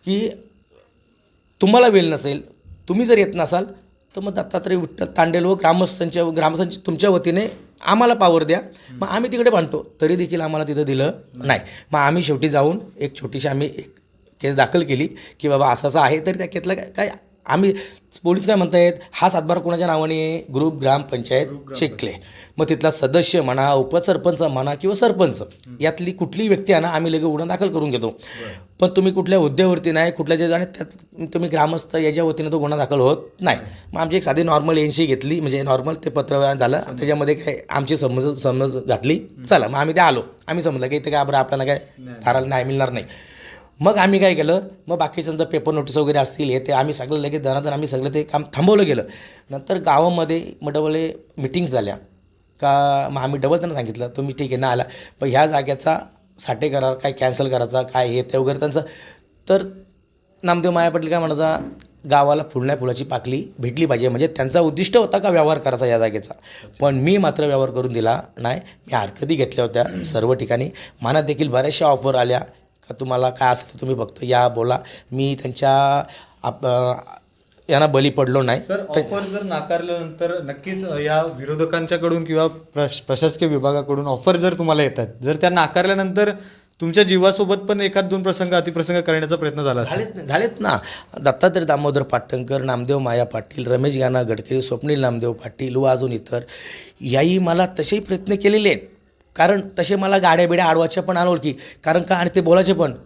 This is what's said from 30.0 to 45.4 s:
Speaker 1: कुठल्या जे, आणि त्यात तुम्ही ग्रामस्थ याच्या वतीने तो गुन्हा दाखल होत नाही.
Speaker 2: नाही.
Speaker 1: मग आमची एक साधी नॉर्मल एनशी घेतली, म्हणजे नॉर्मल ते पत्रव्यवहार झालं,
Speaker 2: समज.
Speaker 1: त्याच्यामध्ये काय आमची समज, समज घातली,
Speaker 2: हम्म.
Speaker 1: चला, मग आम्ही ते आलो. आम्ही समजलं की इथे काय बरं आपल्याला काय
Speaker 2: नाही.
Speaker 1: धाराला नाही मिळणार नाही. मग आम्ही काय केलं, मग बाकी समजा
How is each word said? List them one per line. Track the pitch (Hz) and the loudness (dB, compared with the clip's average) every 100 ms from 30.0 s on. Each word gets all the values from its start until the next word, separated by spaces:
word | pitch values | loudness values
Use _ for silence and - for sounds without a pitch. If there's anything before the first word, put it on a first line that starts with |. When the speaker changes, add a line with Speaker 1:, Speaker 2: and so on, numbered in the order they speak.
| 170 | 0
Speaker 1:
कुठल्या | 170 151 165 | -2 -2 0
जे, | 170 | 2
आणि | 170 | 0
त्यात | 180 - 160 - - - 165 | -2 -8 -14 -14 -20 -12 -6
तुम्ही | - 170 | -4 -2
ग्रामस्थ | 156 151 165 160 160 | 0 0 0 -2 0
याच्या | 156 147 | 0 2
वतीने | 165 156 156 | 0 -2 -2
तो | 160 | -2
गुन्हा | 147 151 | 0 -2
दाखल | 139 143 | 0 2
होत | 131 151 - - | 4 2 -4 -4
नाही. | 180 110 | -2 0
Speaker 2:
नाही. | 101 - - | -4 -18 -10
Speaker 1:
मग | - | -4
आमची | 165 180 | -2 0
एक | |
साधी | 170 143 | 0 0
नॉर्मल | 165 151 151 160 | 2 2 2 2
एनशी | 151 143 160 | 2 2 0
घेतली, | 131 131 165 | 0 -2 -2
म्हणजे | 151 135 | -2 -2
नॉर्मल | 139 131 131 160 | 0 0 0 -6
ते | 160 | -4
पत्रव्यवहार | 139 131 139 139 139 | -4 -2 0 0 2
झालं, | 123 139 | 0 0
Speaker 2:
समज. | - 127 | -4 -6
Speaker 1:
त्याच्यामध्ये | 143 151 143 | -2 0 0
काय | 151 - 135 - | 0 -2 -8 -4
आमची | - 139 151 | -4 -2 -2
समज, | 135 123 135 139 | 0 0 -2 -2
समज | 135 127 135 131 | -2 0 -2 -4
घातली, | 107 117 127 | -4 -2 0
Speaker 2:
हम्म. | 165 - - | -2 -4 -16
Speaker 1:
चला, | 123 180 110 | 0 2 2
मग | 139 | -2
आम्ही | 151 | 0
ते | 160 | 4
आलो. | 170 127 110 - - | 4 2 -4 -14 -6
आम्ही | 165 | -2
समजलं | 160 131 127 | -2 -2 -2
की | 147 | -4
इथे | 143 | -2
काय | 147 | -2
बरं | 139 139 | 0 0
आपल्याला | 131 139 | 0 -2
काय | 135 139 - - | 0 -2 -4 -20
Speaker 2:
नाही. | 127 120 | -20 -4
Speaker 1:
धाराला | 123 127 131 | 0 0 0
नाही | 135 | -2
मिळणार | 131 135 131 | -2 -2 -2
नाही. | 123 92 - - - - - - _ | -4 -10 -18 -20 -20 -20 -20 -20 _
मग | 156 208 | 2 4
आम्ही | 190 196 | 4 4
काय | 190 | 4
केलं, | 160 151 180 190 - - | 4 2 0 -2 -18 -6
मग | 170 | -2
बाकी | 151 175 | -2 -4
समजा | 156 160 | -6 -4